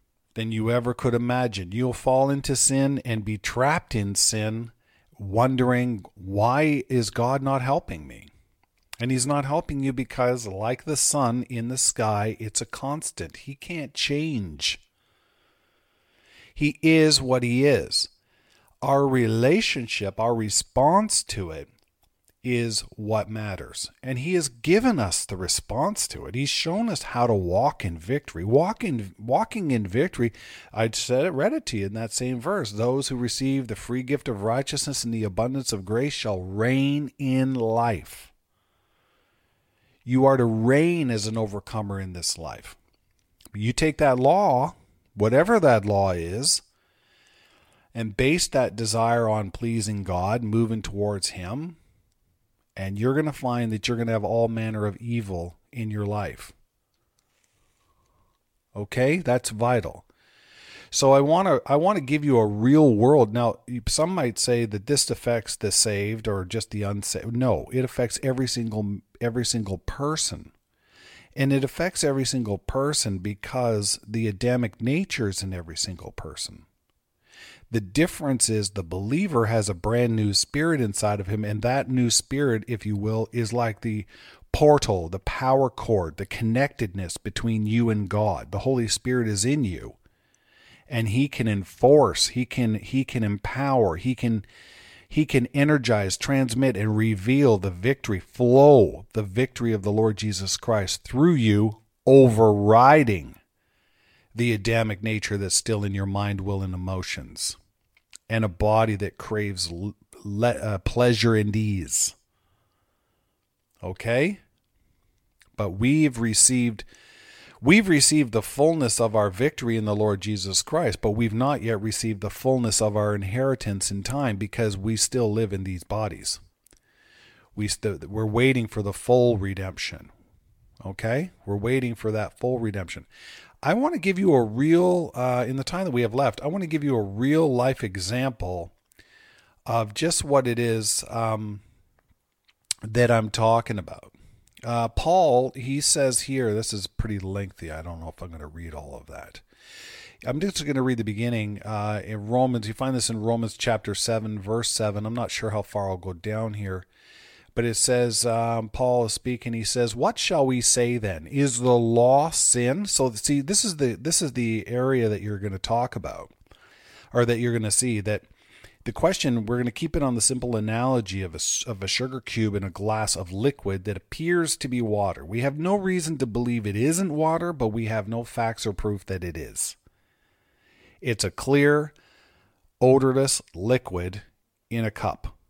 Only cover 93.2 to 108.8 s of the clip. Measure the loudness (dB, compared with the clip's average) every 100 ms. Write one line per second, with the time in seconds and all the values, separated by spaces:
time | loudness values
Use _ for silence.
93.2 | -2 -2 -6 -4 0 2 2 0 -4 -2
94.2 | 0 -2 -4 -18 -20 -20 -20 -20 _ -2
95.2 | 2 2 2 2 4 4 2 2 2 -2
96.2 | 0 0 2 2 2 2 0 2 2 0
97.2 | 2 4 6 6 2 -2 -2 -2 -2 -4
98.2 | -6 0 6 8 10 10 8 2 -6 -6
99.2 | -4 -2 -2 -2 -2 0 0 2 2 0
100.2 | -4 -4 -4 -4 0 0 0 -6 -4 4
101.2 | 4 6 6 4 4 -2 _ _ 8 8
102.2 | 8 8 6 6 8 8 10 8 6 0
103.2 | -4 -16 _ _ _ _ _ _ _ _
104.2 | _ -2 0 2 2 2 2 -2 -2 -2
105.2 | -2 -4 0 -2 0 -2 0 -2 -2 -2
106.2 | -2 -2 -2 -4 -4 -6 -6 -6 -6 -8
107.2 | -12 -8 -8 -8 _ _ _ _ _ -20
108.2 | -4 -2 -2 0 2 4